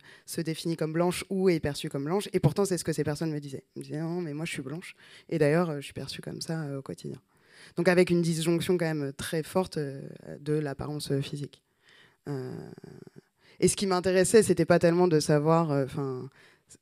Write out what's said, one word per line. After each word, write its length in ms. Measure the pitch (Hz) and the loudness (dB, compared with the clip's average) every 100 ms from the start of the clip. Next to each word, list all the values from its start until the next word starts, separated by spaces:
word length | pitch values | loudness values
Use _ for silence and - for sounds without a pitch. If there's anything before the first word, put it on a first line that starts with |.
| - - - | -10 -20 -10
se 140 | - | -6
définit 360 | 160 156 170 160 | -4 -4 -4 -2
comme 160 | 156 | -2
blanche 320 | 160 175 - - | 0 0 0 -4
ou 200 | 190 185 | 0 2
est 100 | 160 | 2
perçue 300 | 147 147 156 | 0 -6 -6
comme 160 | 143 | -6
blanche. » 240 | 143 196 - | -2 -2 0
Et 60 | 180 | 2
pourtant, 260 | 147 202 | 2 2
c'est 140 | 196 175 | 0 0
ce 60 | |
que 80 | - | -2
ces 100 | 156 | -2
personnes 300 | 151 147 160 | -2 -2 -4
me 80 | 151 | -4
disaient. 240 | 143 135 _ | -8 -12 _
Ils 60 | - | -14
me 40 | |
disaient, « 160 | 135 151 | -10 -6
Non, 200 | 165 175 | -4 -6
mais 120 | 165 | -6
moi, 120 | 147 | -6
je 80 | 165 | -6
suis 100 | - | -8
blanche. 320 | 127 160 - - - - - | -8 -10 -12 -20 -20 -20 -6
Et 100 | 160 | 2
d'ailleurs, 320 | 143 165 175 | 4 4 2
euh, 100 | 143 | -2
je 60 | - | -8
suis 60 | |
perçue 300 | - 135 - | -12 -10 -10
comme 180 | 160 - | -10 -10
ça, 220 | - 160 | -8 -6
euh, 160 | 143 139 | -6 -8
au 40 | |
quotidien. » 380 | - 170 147 143 _ _ _ - - - | -10 -12 -10 -12 _ _ _ -20 -12 0
Donc 120 | 175 | 4
avec 220 | 175 175 | 6 6
une 120 | 175 | 4
disjonction 560 | 165 160 160 170 170 180 | 2 0 2 0 2 0
quand 60 | |
même 280 | 165 156 139 | 0 -2 -6
très 300 | - - 165 | -6 -4 -4
forte, 340 | 151 185 185 160 | -2 -2 -2 -4
euh, 260 | 139 139 147 - - - | -6 -8 -14 -16 -14 -12
de 140 | 147 | -2
l'apparence 600 | 151 143 135 131 151 - 139 | -2 -2 -6 -8 -8 -2 -2
physique. 460 | 135 147 139 - _ _ _ _ _ _ 147 | -2 -8 -10 -14 _ _ _ _ _ _ -8
Euh... 240 | 135 127 - - - - - - - _ _ _ - | -8 -8 -10 -14 -16 -20 -20 -20 -20 _ _ _ 0
Et 80 | 180 | 2
ce 80 | |
qui 140 | - 196 | 2 0
m'intéressait, 560 | 180 185 185 175 220 | 2 4 4 6 6
c'était 200 | 196 175 | 6 2
pas 140 | 160 170 | 4 6
tellement 300 | 170 175 180 | 6 6 4
de 100 | 156 | 4
savoir, 540 | 156 151 151 165 165 | 4 2 4 4 4
euh, 140 | 139 131 | 0 0
'fin, 420 | 147 135 127 131 _ - _ _ - | -4 -4 -6 -10 _ -20 _ _ -6